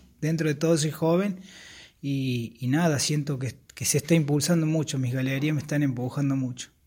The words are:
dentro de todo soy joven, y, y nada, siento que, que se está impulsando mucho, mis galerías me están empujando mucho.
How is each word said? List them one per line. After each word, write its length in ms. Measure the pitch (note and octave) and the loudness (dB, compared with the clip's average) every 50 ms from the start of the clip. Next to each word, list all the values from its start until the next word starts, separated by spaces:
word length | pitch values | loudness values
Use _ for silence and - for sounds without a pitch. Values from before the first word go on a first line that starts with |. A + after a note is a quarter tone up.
| - - _ _ | -20 -20 _ _
dentro 260 | D#3 D3+ E3 D#3+ D#3+ | -2 -2 0 0 0
de 80 | D#3 D3 | 0 0
todo 240 | D3 E3 E3 E3+ D#3 | 2 2 4 4 4
soy 140 | D3 D#3 | 2 -2
joven, 480 | C#3+ - D#3+ D#3+ E3+ F3 G3+ G#3 F#3 - - - - - - - - - - - _ _ | -2 0 2 2 4 2 2 0 -4 -6 -12 -18 -20 -20 -20 -20 -20 -20 -20 -20 _ _
y, 540 | - C#3 C#3 C3+ C3 B2+ B2 A#2+ A#2 A2 - - | -6 -4 -2 -2 -2 -2 -2 -2 -4 -6 -8 -6
y 80 | B2+ B2 | -2 0
nada, 320 | C3+ D#3+ F3 E3 D3 C3 | 2 2 4 2 2 2
siento 380 | - - D3+ D3+ C#3 D#3 C#3+ B2 | 0 0 0 -2 -2 -4 -4 -4
que, 160 | C3+ A2+ - - _ - - | -4 -6 -8 -10 _ -20 -12
que 100 | - - | -6 -2
se 140 | - - C#3+ | 0 0 0
está 160 | - - E3+ | 2 4 4
impulsando 520 | E3 D3+ C#3 D3 D3 C#3 E3+ F3 E3 D#3 | 4 4 2 0 0 2 2 2 2 2
mucho, 320 | D#3 D#3 D#3+ D3 - - C3+ | 2 0 0 -2 -2 -2 -2
mis 160 | C3 A#2+ B2+ | -2 -2 -2
galerías 400 | C3 C3 C3+ C3+ C3+ C#3+ D3+ D#3 | -2 -2 -2 -2 0 0 0 0
me 60 | C#3+ | -2
están 200 | - - D3+ D3 | -2 -2 0 0
empujando 540 | D3 C#3 B2 B2 B2 B2+ - C#3+ C#3 C#3 C3+ | 0 0 0 -2 -4 -4 -2 -2 0 0 0
mucho. 320 | C3+ C3 B2 B2 - - - _ _ _ | 0 -2 -4 -6 -8 -14 -16 _ _ _